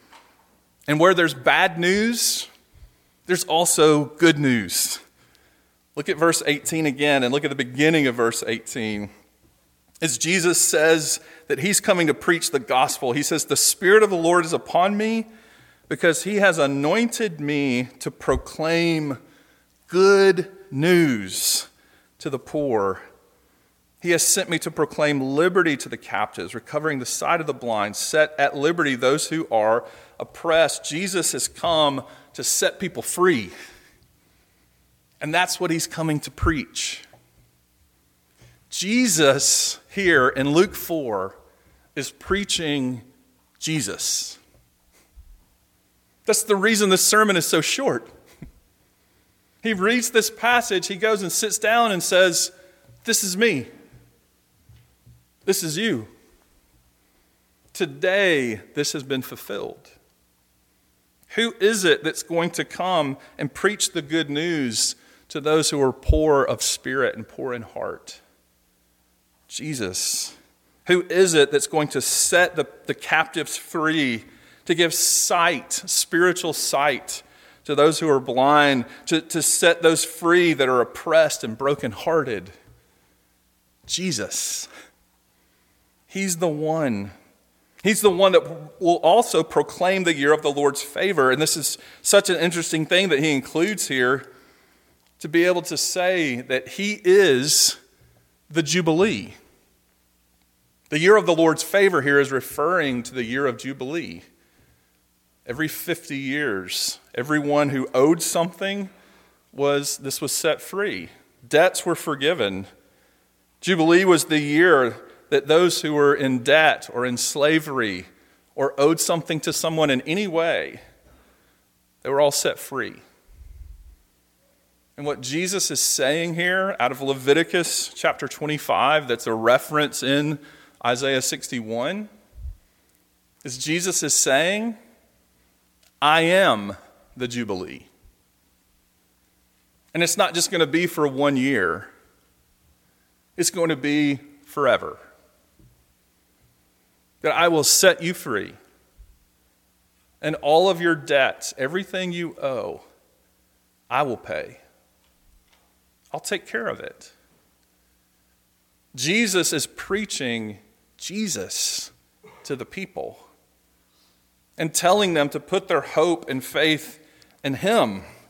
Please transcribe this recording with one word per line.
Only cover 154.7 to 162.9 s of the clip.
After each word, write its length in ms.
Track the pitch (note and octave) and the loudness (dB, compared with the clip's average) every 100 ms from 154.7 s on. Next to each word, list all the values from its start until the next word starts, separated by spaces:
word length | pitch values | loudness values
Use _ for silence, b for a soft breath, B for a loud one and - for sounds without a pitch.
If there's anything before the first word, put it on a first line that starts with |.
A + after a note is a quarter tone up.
| _ _ _ _ _ _ _ _ _ _ _ _ _ _ | _ _ _ _ _ _ _ _ _ _ _ _ _ _
I'll 80 | - | -12
take 260 | - G3 - | -8 -8 -6
care 220 | A#3 A3 | -8 -6
of 120 | A#2 | -8
it. 320 | - - - _ _ _ _ _ _ _ _ _ _ _ _ _ _ _ _ _ _ | -10 -18 -20 _ _ _ _ _ _ _ _ _ _ _ _ _ _ _ _ _ _
Jesus 580 | C3 C3+ G#3 A#3 F#3 E3 | -8 -2 0 0 0 0
is 140 | D#3 - | -2 -6
preaching 920 | - - G3 G#3 - B2+ A#2 G#2+ G2 _ _ _ - | -10 -6 -6 -6 -6 -6 -6 -8 -14 _ _ _ -18
Jesus 920 | - G3 G#3+ B2+ F#2 - - - - _ _ _ - - | -12 -8 -6 -6 -8 -6 -6 -6 -10 _ _ _ -20 -18
to 120 | - C3+ | -12 -10
the 120 | A#2+ | -12
people 500 | - F#3+ | -14 -14